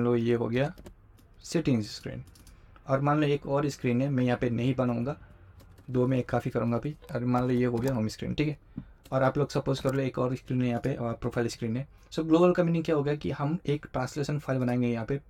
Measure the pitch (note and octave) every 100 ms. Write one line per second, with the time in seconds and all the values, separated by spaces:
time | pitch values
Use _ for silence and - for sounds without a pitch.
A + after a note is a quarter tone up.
0 | A#2+ A#2+ A#2 A#2+ A#2 A#2+ D3 - - -
1 | - - - - - E3+ D3+ A#2+ G#2 -
2 | - A#2+ C3+ - - - - - - C3+
3 | C#3+ D3+ D3 C#3+ - C#3 D3 - B2+ A#2+
4 | C#3 C3 B2+ A#2+ B2 A#2 B2 B2+ B2 A#2
5 | A#2+ D3+ - - - - - - - B2+
6 | B2 C3 A#2+ A#2+ C3 B2 A#2 A#2 D3 D3+
7 | - A#2+ B2 B2 B2+ B2 B2 A#2 C3 B2+
8 | A2 - A#2+ B2 D3+ D3 - - - -
9 | - C3+ C3 C#3+ C#3+ C#3 C3+ C3+ C3+ C3+
10 | C3 - B2+ C3 - B2+ B2 A#2 C3 C#3
11 | A#2 A#2 B2 A#2+ A#2 - A#2 A#2+ C#3 -
12 | - - D#3+ D#3+ F3+ F3+ E3+ E3 D#3 D3+
13 | C#3 D3 E3+ - D3 E3+ - D3 - C3
14 | B2 - C#3 D3 - C3 B2 B2 A#2+ A#2
15 | A2+ C#3+ -